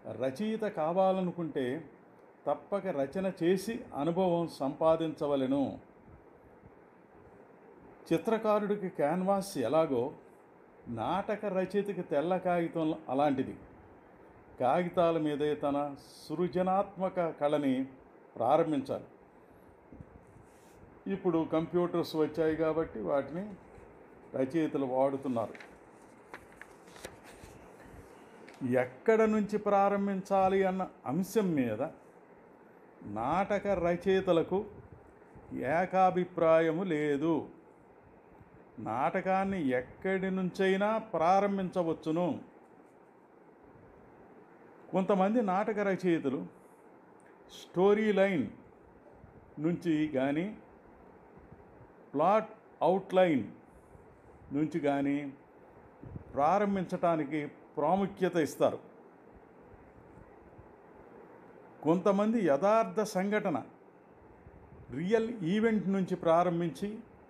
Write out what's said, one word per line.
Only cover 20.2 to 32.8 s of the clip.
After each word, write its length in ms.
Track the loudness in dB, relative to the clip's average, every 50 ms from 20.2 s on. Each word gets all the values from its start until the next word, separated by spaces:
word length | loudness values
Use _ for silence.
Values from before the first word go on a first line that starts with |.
| -20 -20 -20 -20 -20 -20 -20 -20 -20 -20 -20 -20 -20 -20 -20 -12 -6 -6 -4
ఇప్పుడు 340 | -2 0 2 2 2 2 0 0
కంప్యూటర్స్ 640 | 0 0 0 0 0 0 0 0 -2 -2 -2 0
వచ్చాయి 400 | 0 0 0 2 0 0 0 2
కాబట్టి 440 | 2 0 0 0 0 -2 -4 -6 -6
వాటిని 540 | -4 -2 0 0 0 -2 -6 -8 -8 -10 -12 -16 -18 -20 -20 -20 -20 -20 -20 -20 -20 -20 -20 -20 -14 -8 -4
రచయితలు 500 | -2 -2 0 0 0 0 0 0 -2 -2
వాడుతున్నారు. 680 | -2 0 2 2 2 0 -2 -4 -4 -2 -2 -2 -4 -6 -12 -18 -20 -20 -20 -20 -20 -20 -20 -20 -20 -20 -20 -20 -20 -20 -20 -20 -20 -20 -20 -20 -20 -20 -20 -20 -20 -20 -18 -18 -18 -18 -20 -20 -20 -20 -20 -20 -20 -20 -20 -20 -20 -20 -20 -20 -20 -20 -20 -20 -20 -20 -20 -20 -20 -20 -20 -20 -20 -12 -6 -4
ఎక్కడ 560 | 0 2 2 2 0 -4 -2 2 4 4 6
నుంచి 360 | 6 4 4 2 0 0 -2 -4
ప్రారంభించాలి 1080 | 0 2 4 4 4 4 2 2 0 -2 -2 -4 -2 0 2 4 4 4 4 4 2
అన్న 240 | 2 0 -2 -4 -6 -8 -10 -8
అంశం 460 | -4 -2 -2 -2 0 0 0 2 2
మీద 300 | 2 2 0 0 -2 -2 -4 -6 -8 -10 -20 -20 -20 -20 -20 -20 -20 -20 -20 -20 -20 -20 -20 -20 -20 -20